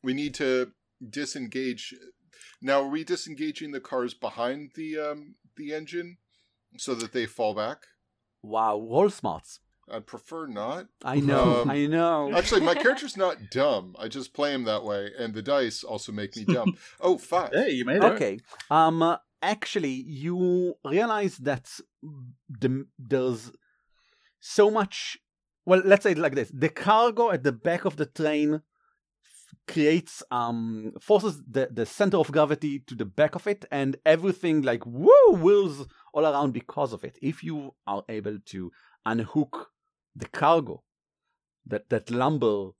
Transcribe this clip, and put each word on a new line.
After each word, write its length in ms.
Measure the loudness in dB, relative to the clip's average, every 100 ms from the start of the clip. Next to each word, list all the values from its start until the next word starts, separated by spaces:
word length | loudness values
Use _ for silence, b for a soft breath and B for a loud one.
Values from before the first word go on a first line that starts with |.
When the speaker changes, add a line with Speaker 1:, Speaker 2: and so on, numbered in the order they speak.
Speaker 1:
we 100 | -4
need 220 | -4 -6
to 380 | -4 0 0 -2 _ _ _ -12
disengage. 840 | -10 -8 -8 -8 -6 -6 -8 -12 -18 -20 _ _ B B B
Now, 220 | 2 2
are 60 | 2
we 160 | -6
disengaging 680 | -4 -6 -6 -8 -8 -8 -10
the 100 | -12
cars 320 | -6 -4 -4
behind 600 | -6 -10 -4 -6 -6 -12
the, 240 | -14 -10 -8
um, 380 | -8 -10 -16 _ _ -16
the 160 | -10
engine 440 | -10 -8 -10 -12 -18 _ _ _ _ _ -14
so 180 | -8 -6
that 160 | -4
they 140 | -4 -6
fall 280 | -2 -2
back? 320 | -2 -6 -8 _ _ _ _ _ _
Speaker 2:
Wow, 380 | -6 -2 0 -2
roll 280 | 0 2 2
smarts. 520 | 0 -6 -6 -12 -20 _ _ _
Speaker 1:
I'd 160 | -14 -12
prefer 400 | -20 -14 -12 -10
not. 400 | -8 -8 -8 -12 _
Speaker 2:
I 140 | -2 0
know, 420 | 2 4 4 4
Speaker 1:
Um, 80 | 0
Speaker 2:
I 160 | 0 0
know. 460 | 2 2 0 0
Speaker 1:
Actually, 260 | 0 2 2
my 140 | 2
character's 420 | 2 2 0 -6 -2
not 340 | -2 -2 -6
dumb. 460 | 0 0 0 -4 -12
I 80 | -10
just 240 | -10 -12
play 220 | -4 -2
him 100 | -2
that 200 | -2 -2
way, 260 | -2 -6 -6 -8
and 160 | -8
the 80 | -8
dice 400 | -2 0 0 -4
also 300 | -10 -10 -8
make 240 | -8 -8 -4
me 80 |
dumb. 320 | 0 2 0 -4 -16
Speaker 2:
<laughs> 120 | -2
Speaker 1:
Oh, 180 | 0 0
five. 320 | 0 -2 0
Speaker 3:
Hey, 200 | 0 0
you 120 | -2
made 120 | 0 4
it. 80 |
Speaker 2:
Okay. 340 | 4 4 -2 -4 B B B
Um, 320 | 4 4 4
uh, 140 | 0 0 _ _
actually, 480 | -4 -4 -4 -4 -4
you 840 | -6 -10 -8 -4 0 2 2 0 -4
realize 520 | -2 0 2 0 -2 -2
that 300 | -4 -4 -8 -20 -20 _ -18 -16 -18 -20 -18
the, 380 | -4 -2 -2 -6 -18
there's 540 | -2 0 0 -2 -8 _ _ _ _ _ _ _ _ _
so 300 | -2 4 4
much. 480 | 4 -2 -6 -10 -12 _ _ _ _ 4
Well, 160 | 4
let's 200 | 8 6
say 80 | 6
it 60 | 2
like 180 | 0 0
this: 140 | -4
the 140 | 0 -2
cargo 600 | 0 4 4 4 2 0
at 100 | 2
the 100 | 0
back 320 | 0 -2 0
of 120 | -2 -4
the 100 | -8
train 480 | -2 0 2 0
f-, 1000 | 0 _ _ _ _ _ _ _ -20 -20 -20 -6
creates, 560 | 2 4 4 0 -16 -6
um, 640 | -4 -2 -4 -6 -8 -10 -12
forces 420 | 2 2 2 -6 -6
the, 180 | -2 -2
the 160 | -2 -6
center 320 | 0 2 2
of 120 | 2
gravity 460 | 2 2 2 -2 -6 -10
to 80 |
the 100 | -10
back 300 | -8 0 0
of 120 | 0 -6
it, 160 | -6 -4
and 240 | -2 -2 2 4
everything, 560 | 4 4 0 2 2
like, 240 | 2 -2 -4
woo, 240 | 2 8 10 10
whirls 560 | 8 6 6 2 -4 -16 b b
all 100 | 2
around 280 | 2 2 0
because 400 | -2 -8 -4 -4
of 100 | -4
it. 140 | -12 _
If 220 | -6 -6
you 320 | -8 -10 -12 _ -6
are 180 | -6 -6
able 300 | -8 -8 -10 -12
to 240 | -10 -10 b b b
unhook 680 | -4 -2 -2 -2 -2 -6 -16 _ _ _ _
the 120 | -16 -12
cargo, 540 | 0 4 4 2 -14 _ _ _ _ _ _ _ _ -8
that, 220 | -8 _
that 220 | -6 -2
lumber 600 | 0 0 2 0 0 -4